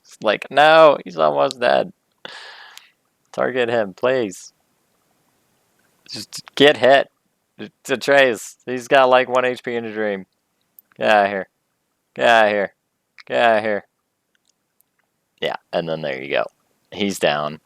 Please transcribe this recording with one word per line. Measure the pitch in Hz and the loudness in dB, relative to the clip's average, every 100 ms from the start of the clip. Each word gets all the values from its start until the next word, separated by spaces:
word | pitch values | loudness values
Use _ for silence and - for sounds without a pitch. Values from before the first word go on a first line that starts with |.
It's | _ - | _ -8
like, | 107 101 - | -4 -4 -2
no, | 139 151 160 160 135 | 2 6 8 6 4
he's | - 170 | -6 -2
almost | 156 143 139 131 | -2 0 -2 -2
dead. | 120 135 180 - _ _ - - - - - - _ _ _ _ _ | 0 0 -2 -10 _ _ -20 -20 -20 -20 -20 -20 _ _ _ _ _
Target | - 131 127 120 | -6 -4 -2 -2
him, | 120 104 | -2 -4
please. | 90 123 131 110 90 - _ _ _ _ _ _ _ _ _ _ _ _ _ _ _ _ | -4 -2 -2 -4 -8 -20 _ _ _ _ _ _ _ _ _ _ _ _ _ _ _ _
Just | 117 104 - - | -18 -16 -18 -16
get | - 139 151 | 2 2 4
hit. | 123 139 - _ _ _ _ _ | 4 2 2 _ _ _ _ _
It's | 104 _ - | -20 _ -8
a | 131 | -6
trace. | 123 139 135 104 - - - | 0 2 2 0 -10 -20 -10
He's | 127 120 | -10 0
got, | 143 127 | 2 4
like, | 127 127 | 4 2
one | 123 | -2
H | 127 123 | -2 -4
P | - | -8
in | 120 | -8
a | 113 | -8
dream. | 107 107 98 92 _ _ _ _ _ _ _ | -6 -6 -6 -10 _ _ _ _ _ _ _
Get | 117 | 2
out | 107 | 4
of | 101 | 2
here. | 101 90 _ _ _ _ _ _ | -4 -10 _ _ _ _ _ _
Get | - 127 | -2 4
out | 117 107 | 4 4
of | |
here. | 104 98 _ _ _ _ _ - | 0 -4 _ _ _ _ _ -8
Get | 123 | 0
out | 117 110 | 2 2
of | |
here. | 110 101 _ _ _ _ _ _ _ _ _ _ _ _ _ _ _ _ | -2 -6 _ _ _ _ _ _ _ _ _ _ _ _ _ _ _ _
Yeah, | 78 - _ | -6 -6 _
and | 90 82 | -8 -6
then | 80 | -8
there | 76 65 | -8 -10
you | 69 | -6
go. | 67 53 _ _ _ _ | -4 -6 _ _ _ _
He's | 90 101 92 | -6 -6 -2
down. | 85 73 76 76 | -2 -2 -6 -10